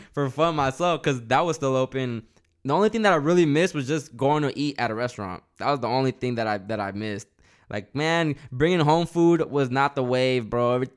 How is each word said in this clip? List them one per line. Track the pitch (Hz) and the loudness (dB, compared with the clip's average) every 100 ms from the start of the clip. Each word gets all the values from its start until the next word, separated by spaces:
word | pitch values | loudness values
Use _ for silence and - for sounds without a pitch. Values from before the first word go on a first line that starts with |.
| - | -8
for | - 139 | -4 -4
fun | 135 165 | 0 0
myself, | 156 135 131 175 156 | 0 -2 0 -2 0
'cause | 151 131 113 | -2 -2 0
that | 131 | 0
was | 170 156 | 0 -2
still | 135 131 | 0 0
open. | 131 131 131 113 - _ _ _ | -2 -4 -6 -6 -12 _ _ _
The | 131 | -2
only | 156 208 | 2 2
thing | 226 | 2
that | 208 | 2
I | 165 | 4
really | 143 180 160 | 4 4 4
missed | 143 180 | 4 2
was | 156 127 | -2 -4
just | 156 - 120 | -4 -6 -2
going | 135 151 | 0 2
to | 143 - | 0 -2
eat | 147 131 | -4 -4
at | 120 | -4
a | |
restaurant. | 110 123 - 98 90 _ - | -4 -6 -6 -10 -12 _ -6
That | 113 | -2
was | 143 | -2
the | 117 | 0
only | 127 135 | 0 0
thing | - 123 120 | -2 -4 -2
that | 110 | -2
I, | 104 | -4
that | 95 110 | -4 -6
I | 98 | -6
missed. | 101 107 101 - _ _ _ - | -6 -8 -8 -12 _ _ _ -12
Like, | 107 98 | -12 -8
man, | 135 156 170 160 139 - | -4 0 0 0 -4 -8
bringing | 127 160 180 | 0 2 4
home | 147 165 165 | 4 2 2
food | 170 170 170 - | 2 4 4 2
was | 143 131 | -2 0
not | 131 139 139 | 0 0 0
the | |
wave, | 123 127 131 127 107 | 0 2 2 0 -2
bro. | 117 120 | 0 0
Every, | 123 127 | 0 -2